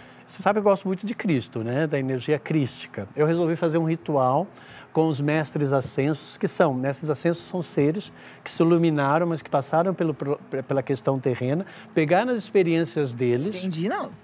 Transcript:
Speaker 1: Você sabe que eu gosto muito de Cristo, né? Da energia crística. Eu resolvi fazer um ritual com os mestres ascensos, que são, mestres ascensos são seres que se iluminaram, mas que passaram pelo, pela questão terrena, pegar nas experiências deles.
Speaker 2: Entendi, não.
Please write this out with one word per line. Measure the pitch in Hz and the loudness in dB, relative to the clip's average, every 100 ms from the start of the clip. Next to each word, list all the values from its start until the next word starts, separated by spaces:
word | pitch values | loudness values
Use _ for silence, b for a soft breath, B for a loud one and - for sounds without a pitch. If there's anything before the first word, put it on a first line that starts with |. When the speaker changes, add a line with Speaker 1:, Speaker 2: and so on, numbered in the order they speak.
| B B - | B B -12
Speaker 1:
Você | - | -2
sabe | 190 208 | 0 4
que | 202 | 4
eu | |
gosto | 196 185 | 4 0
muito | 190 208 | -4 -4
de | |
Cristo, | - 202 135 - 117 | -4 0 0 -2 -6
né? | 113 127 160 | -2 -2 0
Da | 147 | -2
energia | 131 131 135 151 | -2 -2 0 -2
crística. | - 156 127 - - - 98 143 | 0 0 0 -2 -8 -10 -6 0
Eu | 151 | 2
resolvi | 170 165 165 | 2 0 2
fazer | 165 165 | 2 2
um | |
ritual | 160 165 - 143 127 139 196 B B B B | 0 -2 0 2 4 2 -2 B B B B
com | 156 160 | 0 2
os | 135 | 2
mestres | 147 156 147 156 143 | 0 0 0 -2 0
ascensos, | 139 131 - 139 151 - - | 0 0 0 0 -2 -6 -4
que | 208 | -2
são, | - 170 | 2 2
mestres | 127 135 135 156 | 2 -2 -4 -4
ascensos | 143 170 165 | -2 -2 -2
são | - 185 | -4 -6
seres | 151 - 143 190 - B B B | -2 0 0 0 -8 B B B
que | - | -4
se | - | 2
iluminaram, | 165 170 165 147 139 156 170 | 4 6 4 2 2 2 0
mas | 160 | -4
que | - | -2
passaram | 143 127 156 185 | -2 2 2 2
pelo, | 170 165 | 0 -2
pela | 143 139 147 - 139 127 139 | -2 -4 -4 -6 -8 -2 -2
questão | 123 135 - 135 | 0 -2 0 0
terrena, | 135 120 127 160 196 B B | 0 0 0 -2 -4 B B
pegar | - 156 180 247 | 0 4 4 2
nas | 233 | -2
experiências | - 202 170 165 165 156 139 | 0 2 4 2 0 -2 -4
deles. | 120 123 120 180 180 | 0 0 0 -2 -4
Speaker 2:
Entendi, | 190 160 190 | -4 -4 -4
não. | 381 254 - | -4 -6 -12